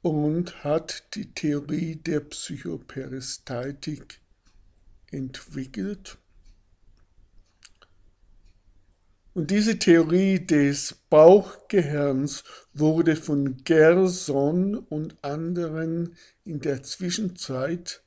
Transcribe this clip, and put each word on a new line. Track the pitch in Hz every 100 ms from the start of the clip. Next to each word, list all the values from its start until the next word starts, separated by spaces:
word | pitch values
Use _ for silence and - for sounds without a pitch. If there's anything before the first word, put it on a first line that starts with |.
und | 175 151 151 165 175 -
hat | 147 160 165 - _
die | - -
Theorie | - 151 147 143 151 165
der | 156 - 151
Psychoperistaltik | 143 - - 151 170 160 - 139 131 131 127 - - 123 131 139 - 147 - - _ _ _ - _ _ - - _
entwickelt. | 147 131 - - 147 131 202 190 196 - - _ _ - - _ _ _ _ _ _ _ - _ _ - _ _ _ _ _ _ - - _ _ _ _ _ _ _ _ 180
Und | 147
diese | 202 214 220
Theorie | - 170 156 180 190 190
des | - 147 143 143 - - _
Bauchgehirns | 156 160 202 - - _ 196 147 147 143 135 143 - - - _
wurde | 139 156 160 165
von | 156 - 143 139 135
Gerson | - 160 160 175 185 180 - 139 143 175 196
und | 214 - 151 156 -
anderen | 143 151 165 175 165 156 165 165 170 - - _
in | - 151
der | 156 135
Zwischenzeit | - - 180 180 196 180 - 127 139 175 175 -